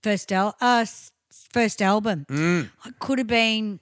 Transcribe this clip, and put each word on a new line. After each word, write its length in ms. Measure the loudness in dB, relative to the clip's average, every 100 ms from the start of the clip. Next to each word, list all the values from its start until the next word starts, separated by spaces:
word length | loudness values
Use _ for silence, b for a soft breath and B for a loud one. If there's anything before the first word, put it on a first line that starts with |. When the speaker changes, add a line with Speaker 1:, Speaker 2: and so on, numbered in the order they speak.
Speaker 1:
first 300 | 0 -2 0
al-, 240 | 0 0 0
uh, 160 | 2 2
s-, 300 | 0 -6 -12 _ _ -20 -6
first 300 | 0 0 2
album. 420 | 2 2 0 -4 -4
Speaker 2:
Mm. 400 | 0 2 2 -2 _ -20
Speaker 1:
It 120 | -12
could 180 | -4 -2
have 80 | 0
been 540 | 2 2 0 -2 -8